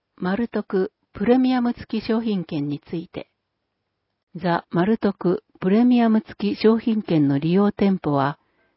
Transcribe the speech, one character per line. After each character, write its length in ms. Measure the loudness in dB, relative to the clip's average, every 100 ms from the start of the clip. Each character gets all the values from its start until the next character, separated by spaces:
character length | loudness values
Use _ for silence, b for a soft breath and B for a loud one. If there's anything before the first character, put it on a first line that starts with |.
| _ -8
マ 200 | -4 -4
ル 120 | -4
ト 160 | -6
ク 300 | -4 -2 -2 _ _
プ 120 | -4 2
レ 120 | 2
ミ 180 | 2 0
ア 60 |
ム 120 | -2
付 280 | -4 -6 -8
き 40 | -2
商 160 | -2
品 220 | -2 -4
券 240 | -4 -6 -6
に 120 | -8
つ 160 | -8 -10
い 120 | -10
て。 220 | -14 -16 _ _ _ _ _ _ _ _ _ _ -8
ザ・ 300 | -4 -4 -2
マ 160 | -2 0
ル 120 | 0
ト 140 | -2
ク 320 | -2 -2 -2 _ -6
プ 100 | 0
レ 140 | 2
ミ 180 | 4 4
ア 80 | 4
ム 120 | 2
付 340 | -2 -6 -6 2
き 0 |
商 240 | 2 2
品 220 | 0 -2
券 260 | 0 2 2
の 120 | 2
利 140 | 2
用 180 | 2 2
店 280 | 2 0 0
舗 120 | 0
は、 260 | 0 0 -4 _ _ _